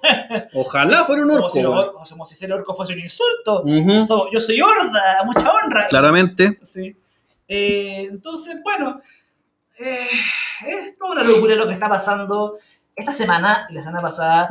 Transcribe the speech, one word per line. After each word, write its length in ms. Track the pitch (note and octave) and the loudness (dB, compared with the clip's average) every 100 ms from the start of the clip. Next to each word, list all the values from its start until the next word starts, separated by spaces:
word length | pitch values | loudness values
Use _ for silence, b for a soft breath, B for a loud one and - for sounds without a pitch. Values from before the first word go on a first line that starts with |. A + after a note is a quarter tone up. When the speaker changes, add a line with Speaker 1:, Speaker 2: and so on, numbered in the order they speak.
Speaker 1:
<laughs> 500 | D4 B3 - A3+ - | 0 0 -2 -8 -6
Speaker 2:
Ojalá 440 | C3+ C3 C#3 D3 C#4+ | -4 -2 2 4 4
Speaker 1:
Sí, 60 | - | 4
Speaker 2:
fuera 160 | D4 | 2
un 60 | D4 | 2
Speaker 1:
como 100 | D4 | 2
Speaker 2:
orco, 80 | F3+ | 2
Speaker 1:
si 120 | - | 0
los 100 | B2+ | 2
Speaker 2:
weón. 140 | D3+ G3 | 2 0
Speaker 1:
orcos, 220 | - E3 | -4 -14
como 140 | D#3+ E3 | -14 -12
si 80 | |
ser 180 | - F#3+ | -10 -6
orco 220 | G3 G3 | -6 -6
fuese 180 | F#3 F3+ | -8 -8
un 80 | F3 | -10
insulto. 640 | F3 - A#4+ A#4+ - G3+ | -8 -2 -2 -2 0 0
Speaker 2:
Ujú. 360 | D3 D3+ F3 G#3 A3 | 2 2 6 6 4
Speaker 1:
So-, 240 | A3 F#3+ | 2 0
yo 100 | A3+ | -2
soy 200 | A3+ A3+ | 0 2
horda, 640 | F4+ F#4 F4+ G#3+ G3 F#3+ | 4 4 2 2 2 2
mucha 260 | G#3+ B3+ D#4 | 2 2 2
honra. 360 | - - A3 - | 2 2 0 2
Speaker 2:
Claramente. 680 | C3+ D3 E3 F#3 F#3 F#3+ G3+ | 4 6 6 4 4 2 2
Speaker 1:
Sí. 320 | - F#3+ F#3 G#3 _ _ _ _ - | -8 -12 -12 -16 _ _ _ _ -8
Eh, 580 | G3+ G3+ G3+ G3+ G3 G3 | -4 -2 -2 -4 -8 -12
entonces, 460 | G3 D#4+ E4 E4+ D#4 | -14 -12 -10 -8 -8
bueno, 380 | F4+ G4 C#4 - b b b b _ _ _ - | -6 -4 -4 -8 b b b b _ _ _ -12
eh, 280 | B3+ B3+ B3 A#3+ B B B B - | -8 -6 -4 -4 B B B B -10
es 280 | G4 G4 - | -10 -10 -10
toda 140 | F#4+ | -6
una 100 | E4 | 0
locura 300 | A#3+ A3 A3 A3 | 4 4 4 2
lo 100 | A3 | 0
que 80 | |
está 140 | F#3 G#3 | -2 -2
pasando, 680 | G3+ G3+ G3+ G3 G#3 G#3 - B B _ - | -2 -2 -4 -2 -4 -4 -8 B B _ -14
esta 160 | A3 | -4
semana 540 | C#4 G3 E3+ F#3+ G#3 - | -2 0 2 2 0 -2
y 40 | |
la 80 | D#3+ | -12
semana 200 | D3 F3 | -10 -6
pasada 460 | F3 - E3 E3 E3+ | -6 -2 2 2 2